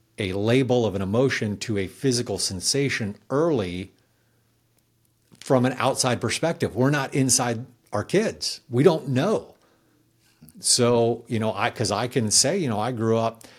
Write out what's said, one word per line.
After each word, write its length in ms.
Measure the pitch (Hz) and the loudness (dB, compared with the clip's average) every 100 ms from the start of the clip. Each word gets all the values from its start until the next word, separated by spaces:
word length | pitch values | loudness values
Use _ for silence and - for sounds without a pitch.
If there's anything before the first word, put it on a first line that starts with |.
| _ - | _ -6
a 160 | 95 | -4
label 520 | 95 110 131 123 123 110 | -2 2 4 4 2 2
of 100 | 98 | -2
an 60 | |
emotion 560 | 95 113 135 - 110 101 | 0 2 2 0 -4 -4
to 200 | - 101 | -4 -4
a 100 | 90 | -4
physical 500 | - 139 120 113 95 | -2 -2 0 -2 -4
sensation 800 | - 92 - 135 143 - 101 104 - | -4 -4 -2 0 -2 -2 -6 -8 -4
early 640 | 139 170 131 90 90 98 _ _ _ _ _ _ _ _ _ _ _ _ _ _ - | 0 2 0 -2 -6 -10 _ _ _ _ _ _ _ _ _ _ _ _ _ _ -10
from 260 | - 131 127 | 2 4 4
an 80 | - | 2
outside 440 | 123 - 131 113 | 0 0 0 0
perspective. 540 | 117 - 160 170 95 101 | -2 -2 -2 -2 -2 0
We're 140 | 131 | 2
not 240 | 147 135 | 0 0
inside 520 | 143 131 127 123 113 131 _ _ | 0 2 2 0 -4 -8 _ _
our 100 | 107 | -6
kids. 580 | - 185 220 - - - - | 0 0 0 -4 -8 -10 -4
We 140 | 120 | 4
don't 260 | 170 160 - | 4 4 0
know. 460 | 127 185 - - _ _ _ _ _ _ _ _ _ - 208 | 0 0 0 -4 _ _ _ _ _ _ _ _ _ -20 -6
So, 640 | - - 120 120 117 120 - | 0 2 4 4 2 0 -4
you 120 | 110 | -2
know, 140 | 110 | -2
I, 160 | 98 120 | -2 -2
'cause 220 | - 98 | -2 -2
I 160 | 104 123 | -2 -2
can 240 | 131 107 | -2 2
say, 260 | - 135 196 | 2 2 0
you 120 | 143 | -2
know, 100 | 104 | -2
I 120 | 117 | -2
grew 260 | 117 113 110 | -2 0 2
up 280 | 113 - - | 0 -4 -14